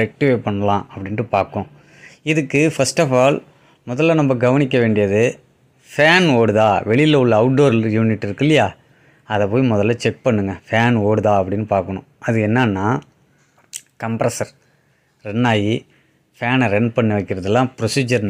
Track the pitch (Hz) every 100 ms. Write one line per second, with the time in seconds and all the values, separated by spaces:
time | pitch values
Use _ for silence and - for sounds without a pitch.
0 | 110 - 143 120 113 101 101 101 - -
1 | 98 107 110 101 92 107 95 - _ -
2 | - - 147 156 139 143 156 151 131 -
3 | 156 127 131 151 - _ _ _ - 123
4 | 165 160 143 123 123 139 131 131 113 104
5 | 101 101 123 - _ _ _ _ _ -
6 | 151 180 175 120 113 104 107 95 - 120
7 | 156 147 123 107 127 135 143 113 110 107
8 | 113 107 101 95 143 151 98 - _ _
9 | _ _ - 107 101 117 131 104 104 117
10 | 117 - 131 107 98 90 - 113 120 117
11 | 101 110 104 101 92 101 107 98 92 95
12 | - _ - 113 107 120 120 95 104 139
13 | - _ _ _ _ _ _ - - -
14 | 113 113 120 - 104 _ _ _ _ _
15 | _ _ 107 107 123 110 101 120 - _
16 | _ _ _ _ 120 131 117 104 117 120
17 | 110 104 92 95 92 117 127 - 113 139
18 | 123 123 104